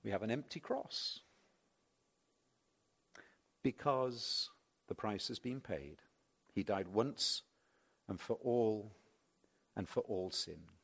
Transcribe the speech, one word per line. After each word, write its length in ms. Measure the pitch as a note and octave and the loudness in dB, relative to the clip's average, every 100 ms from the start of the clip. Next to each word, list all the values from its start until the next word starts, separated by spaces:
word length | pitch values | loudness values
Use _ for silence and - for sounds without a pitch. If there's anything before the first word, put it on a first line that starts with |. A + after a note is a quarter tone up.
We 80 | G#2 | 0
have 100 | G2 | 0
an 80 | A2 | 0
empty 300 | C3 C#3+ E3 | -2 -2 -12
cross. 580 | - C4 - - - - - _ _ _ _ _ _ _ _ _ _ _ _ _ _ _ _ _ _ - - _ _ _ | -4 -4 -2 -6 -4 -8 -14 _ _ _ _ _ _ _ _ _ _ _ _ _ _ _ _ _ _ -20 -20 _ _ _
Because 840 | C3+ - D3 C3 B2+ A#2+ - - - - _ _ - | -2 2 2 4 2 0 -2 -2 -2 -8 _ _ -10
the 80 | |
price 320 | - G#2+ G2 - | -4 -2 -2 -4
has 140 | A2 | -4
been 200 | B2 C3 | -4 -6
paid. 360 | - D#2+ C#2+ - - _ _ _ _ | -4 -4 -4 -16 -20 _ _ _ _
He 80 | - | -2
died 240 | F#2+ G2 F2+ | 2 0 4
once 560 | G2+ C3 - - - - _ _ _ _ _ - | 4 4 2 -2 -2 -6 _ _ _ _ _ -6
and 120 | F#2+ | -6
for 140 | - | -2
all, 580 | A2+ B2 A#2+ A2 G#2+ G#2+ G2+ _ _ _ _ _ _ _ | 0 4 6 6 4 -4 -16 _ _ _ _ _ _ _
and 140 | - F#2 | -6 0
for 160 | - | 0
all 260 | - G2 F#2 | 0 -2 0
sin. 300 | - - E2 E2 - | -2 -4 -8 -14 -20